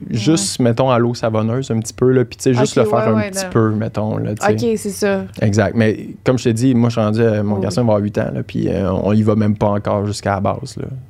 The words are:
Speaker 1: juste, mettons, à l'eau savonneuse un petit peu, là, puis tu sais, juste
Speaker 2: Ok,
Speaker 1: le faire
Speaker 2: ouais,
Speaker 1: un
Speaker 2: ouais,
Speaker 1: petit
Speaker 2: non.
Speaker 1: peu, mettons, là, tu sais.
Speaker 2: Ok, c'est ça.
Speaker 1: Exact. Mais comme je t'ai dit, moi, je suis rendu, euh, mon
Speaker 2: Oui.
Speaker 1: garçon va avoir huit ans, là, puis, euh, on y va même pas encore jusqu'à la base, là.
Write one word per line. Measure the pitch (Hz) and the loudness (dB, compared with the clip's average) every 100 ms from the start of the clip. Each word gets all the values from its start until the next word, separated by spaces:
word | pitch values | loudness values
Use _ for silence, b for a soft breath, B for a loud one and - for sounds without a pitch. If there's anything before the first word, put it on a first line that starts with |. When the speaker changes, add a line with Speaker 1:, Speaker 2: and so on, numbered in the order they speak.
| - | -6
Speaker 1:
juste, | 120 123 160 - - | -2 2 2 0 0
mettons, | 120 117 131 | 0 2 4
à | 120 | 4
l'eau | 120 | 2
savonneuse | 120 117 110 110 123 135 | 0 -2 0 0 -2 -2
un | 113 | -4
petit | 110 | -4
peu, | - 127 | 0 4
là, | 127 | 4
puis | 120 - | 0 -2
tu | |
sais, | 135 | 0
juste | 120 107 - | 2 2 2
Speaker 2:
Ok, | |
Speaker 1:
le | 107 | 2
faire | 104 110 | 2 2
Speaker 2:
ouais, | |
Speaker 1:
un | |
Speaker 2:
ouais, | 110 104 | 2 0
Speaker 1:
petit | 190 | -4
Speaker 2:
non. | 185 | -2
Speaker 1:
peu, | 120 110 | 2 2
mettons, | 107 113 107 107 107 | 0 -4 -4 -4 -4
là, | 113 | -4
tu | 107 | -2
sais. | 208 214 233 | 0 0 0
Speaker 2:
Ok, | 214 | -2
c'est | 208 | -6
ça. | 185 202 196 196 - | -4 -2 -2 -4 -2
Speaker 1:
Exact. | - 101 98 117 | 0 2 2 2
Mais | 110 90 - - | 0 0 -6 -4
comme | 135 127 | 0 2
je | |
t'ai | 127 | 2
dit, | 113 131 | 2 2
moi, | 117 120 | 2 2
je | |
suis | 117 | 2
rendu, | 107 107 | 0 2
euh, | 117 107 | 2 2
mon | 104 | -2
Speaker 2:
Oui. | 104 | -2
Speaker 1:
garçon | 98 127 | -2 0
va | 120 | 2
avoir | 104 | 2
huit | 104 107 | 0 -2
ans, | - | -4
là, | 135 | -4
puis, | 120 120 101 | -6 -4 -2
euh, | 87 95 | 0 0
on | 92 95 | 0 2
y | 107 | 2
va | 107 107 | 2 2
même | 104 104 | 2 0
pas | 107 | 0
encore | 101 104 104 101 | 0 -2 -2 -2
jusqu'à | 101 104 | -4 -2
la | 98 | -2
base, | 98 101 131 - | -2 -4 -8 -10
là. | - 131 | -10 -12